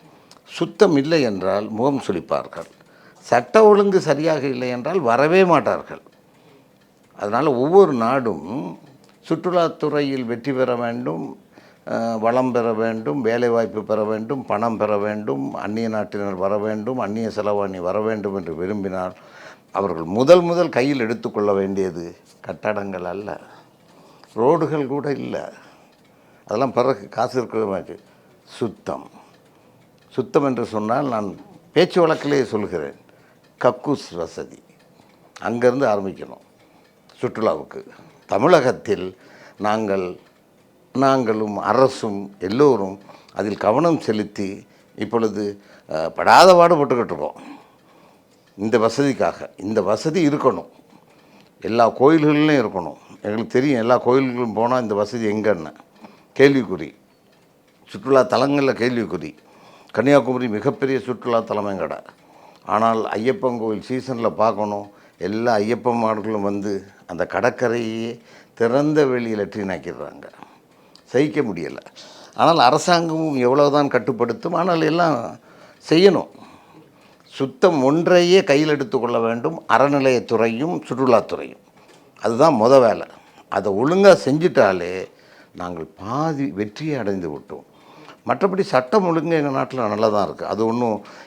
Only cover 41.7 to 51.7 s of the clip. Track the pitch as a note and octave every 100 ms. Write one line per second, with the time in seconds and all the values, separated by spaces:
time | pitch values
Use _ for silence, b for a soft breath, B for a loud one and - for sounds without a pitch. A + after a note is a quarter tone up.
41.7 | A2 C3 - A2+ G2 G2+ - F#2 A2+ D3
42.7 | A#2 G2 G2 B B B - G2+ G2 G2
43.7 | A#2 E3+ D#3 - G#2+ G#2 - G2 G2+ -
44.7 | b b - G#2+ A2+ A2+ G2+ G#2 G2+ b
45.7 | b - D#2 D#2+ - F2+ A#2+ F3+ F3+ E3+
46.7 | E3+ C#3 B2 G#2+ E2 D2+ - B B B
47.7 | B b b b b _ _ _ - G#2
48.7 | A2+ A2+ A2+ C3 G#2+ F2 - C#2 - G2+
49.7 | A2 F#2+ A2 D#3+ D#3+ D3+ D3 C#3 F#2 D#2
50.7 | - _ _ _ b b b b _ -